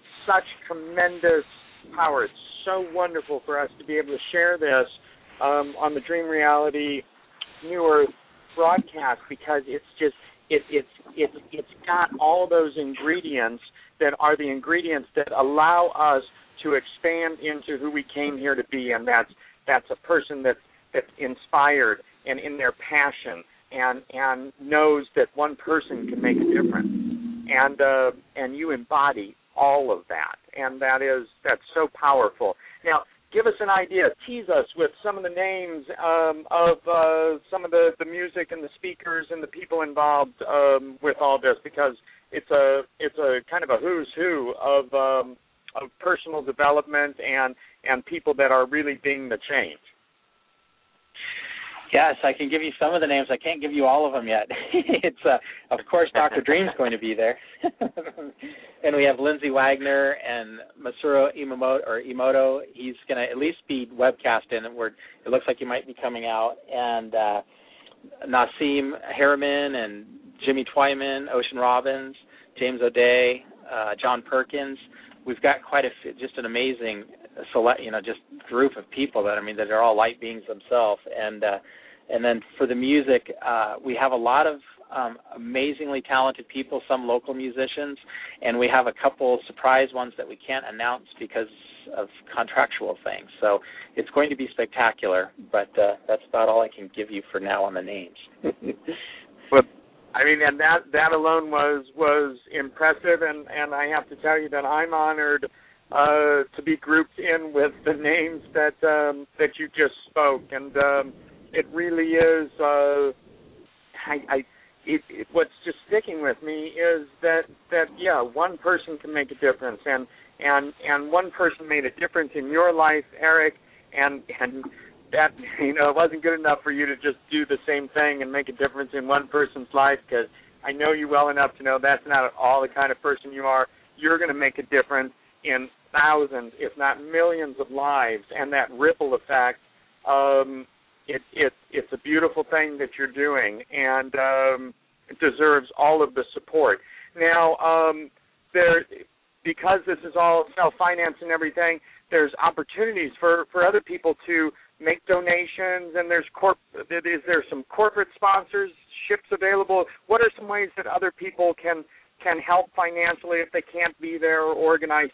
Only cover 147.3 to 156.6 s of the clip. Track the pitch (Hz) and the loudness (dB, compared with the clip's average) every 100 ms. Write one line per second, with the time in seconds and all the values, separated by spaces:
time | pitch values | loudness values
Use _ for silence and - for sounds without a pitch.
147.3 | 165 165 - 160 165 160 156 151 _ _ | 4 4 4 2 4 2 0 -8 _ _
148.3 | _ _ 180 170 170 - - - _ _ | _ _ 4 6 4 0 -18 -20 _ _
149.3 | _ 170 156 175 190 190 156 147 175 170 | _ -8 -4 0 0 0 -6 -4 2 4
150.3 | 165 156 185 165 - 180 175 170 147 170 | 4 2 2 0 2 0 0 -2 -4 -4
151.3 | 165 156 170 170 165 _ - - 160 147 | -2 -2 0 0 0 _ -20 -2 2 2
152.3 | - 165 160 147 190 226 196 143 - 170 | 2 0 0 -8 -4 -2 -2 -6 0 2
153.3 | 170 151 180 175 208 - 175 165 147 - | 2 0 2 4 2 -2 -4 -2 -2 -2
154.3 | 165 156 - _ _ 160 170 - 180 175 | 0 0 -4 _ _ -4 -4 0 0 2
155.3 | 175 170 - 185 180 175 175 170 170 - | 0 -2 -6 -4 -4 -4 -6 0 -2 -2
156.3 | - 190 - | 0 2 2